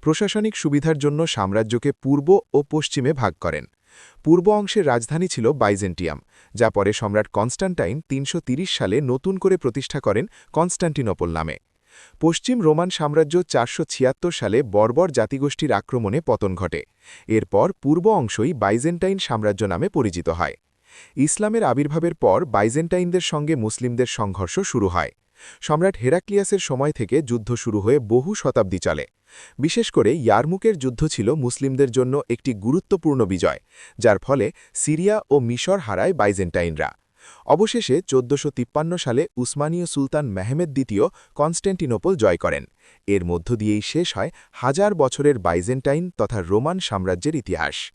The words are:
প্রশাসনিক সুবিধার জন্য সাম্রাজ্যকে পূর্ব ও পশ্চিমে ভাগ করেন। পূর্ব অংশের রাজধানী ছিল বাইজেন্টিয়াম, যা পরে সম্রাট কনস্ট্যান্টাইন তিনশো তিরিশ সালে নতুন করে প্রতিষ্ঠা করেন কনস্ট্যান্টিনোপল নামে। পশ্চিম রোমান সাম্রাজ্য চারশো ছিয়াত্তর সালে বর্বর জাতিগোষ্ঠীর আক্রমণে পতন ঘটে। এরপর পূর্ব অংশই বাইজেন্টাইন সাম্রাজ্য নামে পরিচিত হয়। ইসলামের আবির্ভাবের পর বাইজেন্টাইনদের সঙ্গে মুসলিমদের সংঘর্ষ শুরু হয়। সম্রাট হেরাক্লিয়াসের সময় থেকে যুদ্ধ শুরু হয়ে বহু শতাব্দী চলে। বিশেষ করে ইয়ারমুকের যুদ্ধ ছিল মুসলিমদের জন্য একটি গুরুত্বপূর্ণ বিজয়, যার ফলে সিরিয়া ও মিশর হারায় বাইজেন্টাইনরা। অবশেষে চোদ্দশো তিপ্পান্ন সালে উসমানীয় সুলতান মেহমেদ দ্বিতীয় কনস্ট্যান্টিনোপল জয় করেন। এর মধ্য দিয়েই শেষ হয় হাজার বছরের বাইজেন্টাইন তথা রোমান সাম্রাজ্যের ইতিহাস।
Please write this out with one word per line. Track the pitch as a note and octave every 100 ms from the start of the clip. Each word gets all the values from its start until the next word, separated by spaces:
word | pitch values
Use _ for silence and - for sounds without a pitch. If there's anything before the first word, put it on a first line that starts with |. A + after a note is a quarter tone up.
প্রশাসনিক | - D#3+ G3+ G#3+ G#3+ G#3
সুবিধার | D#3 C#3+ D#3 D#3
জন্য | D3 D3 E3
সাম্রাজ্যকে | - G2 G2+ A2 A#2+ C#3+ C#3
পূর্ব | C3 C#3+ C#3+ F#3+ -
ও | C#3 C#3+
পশ্চিমে | D#3 C#3+ - B2+
ভাগ | D3+ A2 D#2+
করেন। | F2 D2+ B1+ _ _ _ - _
পূর্ব | - F3 F3+
অংশের | G#3 G3+ - D#3
রাজধানী | A#2+ A2+ D#3 F3+
ছিল | - A2+
বাইজেন্টিয়াম, | D3 G#2+ G2+ G2 E2+ E2+ C#2+ _ _ _ -
যা | A2+
পরে | G#2 G2
সম্রাট | G#2+ G#2+ G#2 G#2+
কনস্ট্যান্টাইন | - A2+ - F#3+ F3 A#2+ C3+ -
তিনশো | C3+ C#3 F3 -
তিরিশ | C3 F#3
সালে | - G2 C3
নতুন | C#3 B2+ - F#3+
করে | F#3+ F#3
প্রতিষ্ঠা | C3+ A2+ B2+ D3
করেন | - G2+ F#3+ _ _
কনস্ট্যান্টিনোপল | - F3 - E3+ D3 A#2 F2+ E2+
নামে। | E2 D#2+ - _ _ _ - - _
পশ্চিম | D#3 E3 - B3
রোমান | E3 D#3 F3+
সাম্রাজ্য | - D3+ D3 D#3 F3 F3+
চারশো | C#3 A#2+ - E3
ছিয়াত্তর | - B2+ C3+ F3
সালে | - G#2+ A2 A2+
বর্বর | G2+ A2 B2+ F#3
জাতিগোষ্ঠীর | C3 G#2+ C#3 C#3 - D3+
আক্রমণে | G#2 - B2+ G#2+ B2
পতন | E3 A2+ G2+ F2+
ঘটে। | F2+ D#2 - _ _ - -
এরপর | G#2+ - G2 C#3+ -
পূর্ব | C#3 D#3+ F#3
অংশই | G#3 A#2 - A#2
বাইজেন্টাইন | D3+ G2+ A2 C#3 E3+ F#3 G3
সাম্রাজ্য | - A2+ G#2+ G2 G#2+
নামে | F2 E3
পরিচিত | - A2+ F2 E2
হয়। | E2 D#2+ - _ _ _ - - -
ইসলামের | D3+ - G#3 A3+
আবির্ভাবের | C3+ B2 D3 D#3 E3+ E3
পর | A2 F#2+ E3+
বাইজেন্টাইনদের | G#2 G#2+ B2 E3+ F3+ F3 F3+ E3+
সঙ্গে | D3+ D3 D#3
মুসলিমদের | A2 - B2 A#2+ B2
সংঘর্ষ | - G#2 F#2 F2+ -
শুরু | G3 C3 G2
হয়। | F2 C#2+ _ _ _ - -
সম্রাট | - D3+ F#3 F#3+
হেরাক্লিয়াসের | A#2+ E3 - G3+ G3 G3
সময় | - C3 C3+
থেকে | - G#2+ C3+
যুদ্ধ | C#3 A#2+ G#2+ A#2+
শুরু | - G#2+
হয়ে | G2+ C#3+ G#2+
বহু | A#2 C#3+ -
শতাব্দী | C#3+ B2 G2 F2+
চলে। | F#2 D2+ C2+ _ _ - - -
বিশেষ | C#3+ A#3 A3+
করে | - G#2 D#3
ইয়ারমুকের | A2+ G#2 C3+ F#3+ A3 G3
যুদ্ধ | C3 A#2 D#3
ছিল | - G#2 D#3
মুসলিমদের | B2 - C3+ C3 C#3
জন্য | A#2 B2+ C#3 -
একটি | A#2+ - A2
গুরুত্বপূর্ণ | G2+ D#3 - G3 D#3+ C3+ G#2
বিজয়, | F#2 F2+ C2 _ _ - -
যার | A2+ G2
ফলে | - C3+ G#2 - _ -
সিরিয়া | - D3+ F#3 G#3+ -
ও | D3
মিশর | A#2 A#2+ - G3
হারায় | A#2+ F#2+ G#2+
বাইজেন্টাইনরা। | E3 G#2 F#2+ F2+ F#2 E2+ D2+ D#2 - _ _ - - -
অবশেষে | D3+ G#3+ A#3+ G#3+ C3+ -
চোদ্দশো | C3 B2 C#3+ D3+
তিপ্পান্ন | - B2 D3 D#3+ F3
সালে | - A#2+ E3+ -
উসমানীয় | B2 D3 D3 E3+ F3
সুলতান | - C3+ D3+ C#3+
মেহমেদ | F#2+ F#2+ C#3 D#3
দ্বিতীয় | C3+ C3 G2+ B3+ - _ -
কনস্ট্যান্টিনোপল | D3 E3+ G3 F#3+ D3 A2 E3+ F#3
জয় | G#2+ F2
করেন। | F2 D2 C2 _ _ _ -
এর | G2+ F2
মধ্য | F2 E2 A#2
দিয়েই | G#2+ G#2
শেষ | G#2 D3+ F3
হয় | - A#2 - _ -
হাজার | B2 D3 G3+ F#3+
বছরের | C3 - D3 C3
বাইজেন্টাইন | F2+ E2+ F2+ C3 C#3 C#3+ F3+ -
তথা | G#2+ A2
রোমান | E2+ G2+ C#3 F#3+
সাম্রাজ্যের | - G2+ F#2 F2+ C#3 D#3+
ইতিহাস। | G#2+ E2+ D2+ - -